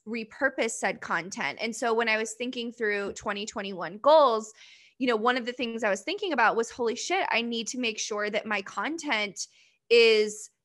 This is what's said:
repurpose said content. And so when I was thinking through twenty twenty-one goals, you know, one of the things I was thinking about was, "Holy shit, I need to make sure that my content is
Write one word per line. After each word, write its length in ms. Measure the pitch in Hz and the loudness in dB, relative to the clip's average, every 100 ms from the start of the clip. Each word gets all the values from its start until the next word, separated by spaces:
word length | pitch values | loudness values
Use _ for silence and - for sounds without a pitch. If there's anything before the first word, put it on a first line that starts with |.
| 214 | -8
repurpose 680 | 233 220 - 269 269 226 | -8 -8 -2 -2 0 -4
said 280 | - 202 - | -2 -4 -4
content. 580 | - 175 175 233 143 127 | -4 -4 -4 -6 -6 -4
And 140 | 226 | -6
so 200 | 220 233 | -4 0
when 140 | 226 226 | 0 2
I 80 | 220 | 0
was 160 | 220 | -2
thinking 400 | - 247 247 233 | -6 -8 -6 -8
through 400 | 233 214 202 202 | -4 -2 -2 -4
twenty 340 | - 214 202 214 | -6 -6 -6 -6
twenty-one 520 | 220 196 180 165 208 | -8 -8 -8 -8 0
goals, 540 | 277 311 269 220 220 - - - _ - | 6 8 8 4 -4 -14 -20 -20 _ -4
you 80 | 247 | 0
know, 100 | 220 | 2
one 200 | 233 254 | 2 0
of 100 | 233 | -2
the 60 | |
things 320 | 247 233 226 | -6 -6 -2
I 60 | 220 | -2
was 120 | 196 | -2
thinking 300 | - 403 392 | -4 -6 -2
about 240 | 262 208 202 | 2 4 4
was, 140 | 226 | -2
"Holy 240 | - 233 | -2 -4
shit, 320 | 233 - 370 - | -2 -2 -2 0
I 120 | 233 | -2
need 240 | 233 233 220 | -2 -4 -6
to 100 | 254 | -4
make 200 | 233 220 | -4 -4
sure 320 | - 208 208 | -6 -4 -4
that 160 | 208 220 | -4 -4
my 160 | 208 | -6
content 840 | 196 - 233 330 294 220 208 - - _ _ _ - | -6 -6 -6 -4 -4 -2 -4 -8 -14 _ _ _ 4
is 600 | 233 226 220 214 202 - _ | 8 8 6 2 -4 -14 _